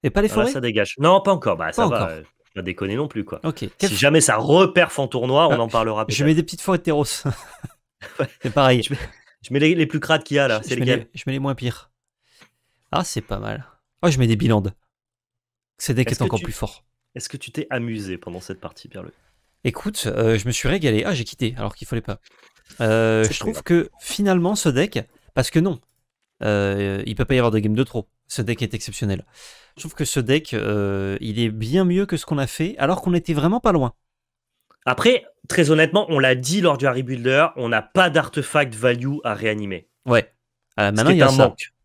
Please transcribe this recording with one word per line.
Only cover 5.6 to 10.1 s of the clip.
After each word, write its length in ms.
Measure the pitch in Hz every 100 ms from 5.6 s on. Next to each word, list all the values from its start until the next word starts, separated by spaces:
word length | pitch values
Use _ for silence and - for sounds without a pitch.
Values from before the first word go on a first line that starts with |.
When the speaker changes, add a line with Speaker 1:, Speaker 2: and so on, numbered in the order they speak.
Speaker 2:
en 80 | 113
parlera 360 | 113 110 107 110
Speaker 1:
je 80 | 107
Speaker 2:
peut-être. 100 | 147
Speaker 1:
mets 80 |
des 80 | 160
petites 200 | 160 175
forêts 160 | - 180
de 40 |
terros. 220 | 170 147
<laughs> 200 | 139 - 139 - - - - _ _ _ - -
Speaker 2:
Ouais. 80 | - -
Speaker 1:
C'est 100 | 131
pareil. 300 | 127 131 127
Speaker 2:
Je 100 | 110
mets, 60 | 135 - - _ _
je 120 | -
mets 40 | 135
les, 160 | 156
les 120 | 175 156
plus 120 | 156
crades 260 | -